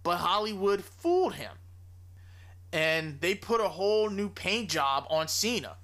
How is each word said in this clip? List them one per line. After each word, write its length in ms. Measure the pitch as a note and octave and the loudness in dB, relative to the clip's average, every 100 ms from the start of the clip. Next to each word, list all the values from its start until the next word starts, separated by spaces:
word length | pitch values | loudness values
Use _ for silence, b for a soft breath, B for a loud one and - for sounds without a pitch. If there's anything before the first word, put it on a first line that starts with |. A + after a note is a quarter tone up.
But 160 | E3+ F3 | -2 -2
Hollywood 640 | E3+ G3+ G#3+ G3+ G3 G3+ | 0 0 0 0 0 0
fooled 520 | - - E4+ F4+ F4 D3 | -2 -4 2 4 2 -2
him. 160 | G#2 - - - - - - - B B B B - | -12 -14 -20 -20 -20 -20 -20 -20 B B B B -4
And 480 | E3 D#3+ D#3+ D#3+ C#3+ | 0 2 2 -2 -2
they 160 | F3+ G3+ | -2 -2
put 240 | - A3+ | 0 2
a 80 | G3 | 2
whole 420 | E3 G3+ G#3+ G#3+ | 0 2 4 2
new 200 | G3 G3+ | 0 -4
paint 400 | - F3+ A3 G3+ | -2 -2 -2 0
job 360 | D#3 C#3 C#3 C#3 | 0 2 0 0
on 180 | D#3+ D#3+ | 0 0
Cena. 480 | - A3 A#3 A2+ E2 | 0 0 0 -4 -14